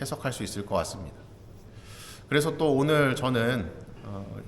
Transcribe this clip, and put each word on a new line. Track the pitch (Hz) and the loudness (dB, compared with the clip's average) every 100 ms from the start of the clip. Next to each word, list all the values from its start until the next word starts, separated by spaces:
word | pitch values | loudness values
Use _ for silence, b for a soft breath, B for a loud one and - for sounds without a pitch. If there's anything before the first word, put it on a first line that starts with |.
해석할 | 135 151 135 | -6 -4 -4
수 | 117 | -2
있을 | 101 - 101 | -4 -4 0
것 | 95 | 0
같습니다. | 80 98 78 - - - - - - B B B B B B | 0 -4 -10 -12 -16 -18 -18 -18 -18 B B B B B B
그래서 | 143 156 147 | 2 2 4
또 | 160 135 | 4 6
오늘 | 147 151 139 123 | 6 6 6 4
저는, | 131 127 117 127 82 - - - 104 | 2 4 2 2 -2 -8 -14 -14 -10
어, | 98 104 104 | -8 -8 -10